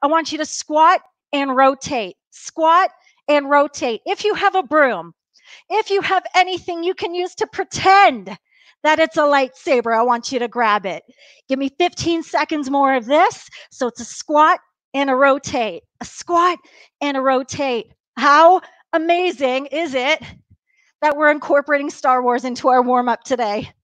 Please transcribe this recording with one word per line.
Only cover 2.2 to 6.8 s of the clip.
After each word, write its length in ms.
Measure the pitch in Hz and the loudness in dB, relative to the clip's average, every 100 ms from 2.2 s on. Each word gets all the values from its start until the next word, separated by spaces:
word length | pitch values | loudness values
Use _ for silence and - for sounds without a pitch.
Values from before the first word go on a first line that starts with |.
| _ | _
Squat 600 | - - - 320 330 370 _ _ _ - | -20 -18 -2 2 2 2 _ _ _ -2
and 220 | 294 277 | 0 2
rotate. 520 | 285 294 - 269 220 - | 2 2 -2 -6 -6 -6
If 180 | 392 | -4
you 100 | 415 | -2
have 220 | 403 392 370 | 0 0 0
a 80 | |
broom, 500 | 277 302 277 196 165 _ _ _ _ - _ | -2 0 2 0 -10 _ _ _ _ -20 _
if 200 | 392 427 | -4 -2
you 120 | 392 | -2
have 220 | 320 381 359 359 | 0 -2 0 0
anything 480 | 370 370 - 339 | 0 -2 -8 -6